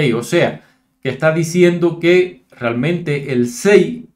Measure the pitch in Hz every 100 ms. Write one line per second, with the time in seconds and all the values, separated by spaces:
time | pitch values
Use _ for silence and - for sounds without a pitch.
0 | 123 113 113 175 123 - _ _ _ _
1 | 135 123 160 160 165 180 175 175 170 170
2 | 170 180 180 - _ - 120 120 151 175
3 | 165 143 - 123 120 - 196 202 170 -
4 | -